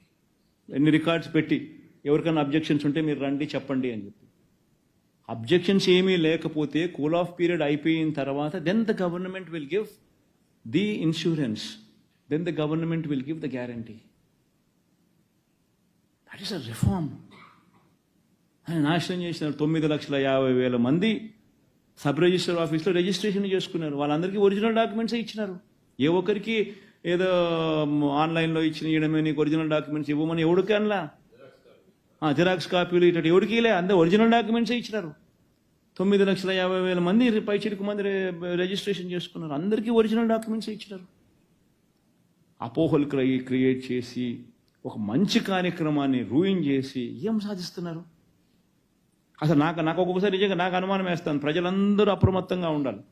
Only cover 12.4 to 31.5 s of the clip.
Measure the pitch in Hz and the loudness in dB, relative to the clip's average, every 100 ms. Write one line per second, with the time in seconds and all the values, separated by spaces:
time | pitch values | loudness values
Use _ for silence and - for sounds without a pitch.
12.4 | 175 151 151 160 165 165 156 143 131 160 | -4 -4 -2 -2 -2 -4 -2 -4 -4 -8
13.4 | 151 123 123 117 113 101 _ _ _ _ | -6 -8 -8 -10 -12 -16 _ _ _ _
14.4 | _ _ _ _ _ _ _ _ _ _ | _ _ _ _ _ _ _ _ _ _
15.4 | _ _ _ _ _ _ _ _ _ - | _ _ _ _ _ _ _ _ _ -14
16.4 | 196 190 117 113 - 190 147 - - - | -10 -8 -8 -2 -2 0 -4 -8 -18 -20
17.4 | - _ _ _ _ _ _ _ _ _ | -20 _ _ _ _ _ _ _ _ _
18.4 | _ _ - 165 143 170 160 180 175 165 | _ _ -6 0 2 0 -2 -6 -6 -6
19.4 | 151 135 156 160 151 147 143 139 135 135 | -6 -2 0 2 0 -2 -2 -2 2 2
20.4 | 131 127 127 123 120 160 220 208 - - | 4 2 2 2 2 2 2 0 -6 -18
21.4 | _ _ _ _ _ _ 143 139 180 185 | _ _ _ _ _ _ -2 2 2 2
22.4 | 175 175 165 160 165 175 175 185 214 196 | 0 -2 0 0 0 2 0 0 -2 -2
23.4 | 202 185 180 170 156 143 147 151 185 202 | 0 -2 -2 -6 -4 -2 0 0 0 2
24.4 | 202 202 226 226 226 214 226 233 226 214 | 2 4 2 2 0 0 -2 -4 -6 -6
25.4 | 202 180 - _ _ - 139 180 180 208 | -8 -8 -16 _ _ -2 2 2 0 -2
26.4 | 214 226 196 - - _ 170 175 185 180 | -2 -2 -2 -6 -20 _ -2 0 2 2
27.4 | 170 165 160 156 147 147 143 143 160 165 | 2 0 0 0 0 2 2 2 0 0
28.4 | 165 160 160 156 156 156 156 156 156 147 | 0 2 0 -2 -2 0 2 2 0 0
29.4 | 151 160 160 156 147 147 147 147 160 165 | 0 0 0 0 -2 -6 -2 -2 0 0
30.4 | 160 180 190 208 214 202 151 - _ - | 2 4 2 0 2 -2 -4 -12 _ -20
31.4 | - | -20